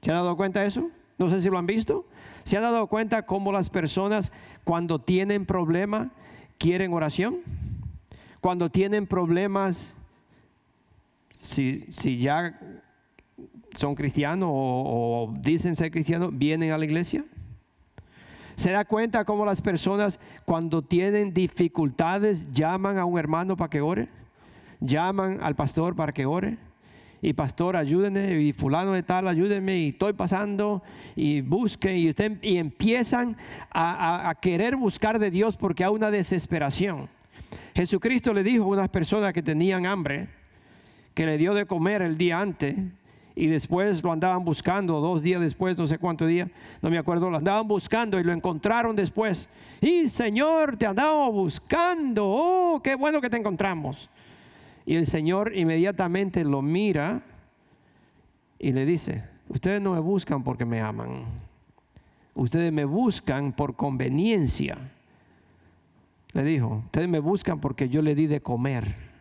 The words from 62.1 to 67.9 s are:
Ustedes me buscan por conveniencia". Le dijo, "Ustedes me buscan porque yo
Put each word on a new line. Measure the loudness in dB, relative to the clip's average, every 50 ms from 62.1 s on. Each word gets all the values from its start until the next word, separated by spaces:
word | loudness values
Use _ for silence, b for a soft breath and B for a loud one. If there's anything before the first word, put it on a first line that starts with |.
| b b b b b
Ustedes | -2 -2 0 2 2 0 2
me | 0 0 0
buscan | 0 0 2 2 0 0 -2 -2 -2 -2 0 -2 -4
por | -2 -2 -4 -4 -2
conveniencia". | -4 -4 -2 -2 -2 -2 0 0 2 2 4 4 2 2 0 0 -2 -4 -4 -4 -8 -12 -16 -18 _ b b b b b b b b b b b b b b b b b _ _ _ _ _ _ _ _ _
Le | -2 0
dijo, | 2 2 2 2 2 0 -2 -4 -6
"Ustedes | -2 -2 -2 0 2
me | 0 0
buscan | 2 2 0 0 0 -2 -4 -2
porque | -2 -6 -2 -2 -2
yo | 0